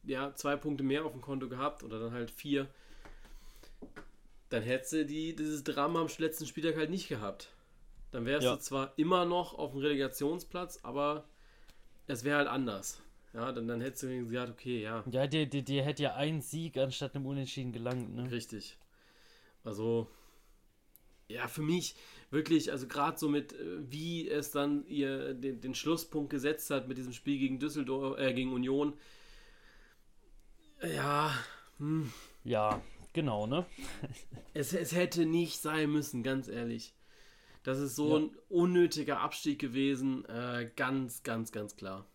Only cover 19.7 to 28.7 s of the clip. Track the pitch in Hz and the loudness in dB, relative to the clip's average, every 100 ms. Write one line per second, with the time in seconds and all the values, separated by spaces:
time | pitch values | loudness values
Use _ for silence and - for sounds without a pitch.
19.7 | 101 113 117 110 - - - - - _ | -2 0 0 0 -10 -20 -20 -20 -20 _
20.7 | _ _ - - - _ 117 123 - 151 | _ _ -20 -20 -20 _ -8 -6 -2 2
21.7 | 175 170 - - - - 143 151 160 - | 2 0 -10 -20 -20 -2 0 6 6 6
22.7 | 143 123 143 143 160 156 147 147 - 165 | -2 -4 0 0 2 2 2 0 -10 -8
23.7 | - 135 147 165 170 160 147 143 147 143 | -8 -8 -6 -4 -2 0 -2 0 0 2
24.7 | 147 - 147 139 135 135 131 135 120 127 | 2 0 0 0 0 -4 -2 -4 -4 -4
25.7 | 123 147 165 - 156 143 147 143 151 - | -2 0 0 0 -2 0 0 0 0 0
26.7 | 139 127 127 127 120 - 143 135 131 147 | -2 0 -6 -6 -6 -2 2 2 2 -2
27.7 | 143 127 135 135 135 135 123 131 127 127 | -2 0 0 0 2 2 2 0 2 2